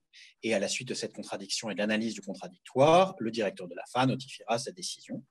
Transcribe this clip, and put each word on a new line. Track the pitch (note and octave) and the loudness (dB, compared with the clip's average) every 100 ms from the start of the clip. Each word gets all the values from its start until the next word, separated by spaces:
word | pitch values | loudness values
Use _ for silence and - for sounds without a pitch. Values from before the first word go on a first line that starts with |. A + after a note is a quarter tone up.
| _ - - _ | _ -20 -20 _
et | A2+ | 0
à | G#2+ | 0
la | G2+ | 0
suite | - B2+ | -4 -6
de | |
cette | G2+ A2 | -6 -8
contradiction | - G2+ G#2 G2 - A2+ | -8 -10 -8 -6 -6 -4
et | |
de | F#2+ | -2
l'analyse | G#2 G#2+ A2+ | 0 0 -2
du | G#2 | -6
contradictoire, | - F#2+ F2+ - - B2 D3 E3+ F#3+ - | -10 -10 -12 -16 -4 4 8 8 6 2
le | A2+ | -4
directeur | A2+ G2+ F#2 F2+ | 0 -2 -2 -10
de | |
l'afa | - - B2 C3 | -12 -4 0 2
notifiera | B2+ - - - - | 0 -6 -10 -4 -2
sa | - | -4
décision. | F#2 - - - - - | -10 -10 -12 -12 -12 -14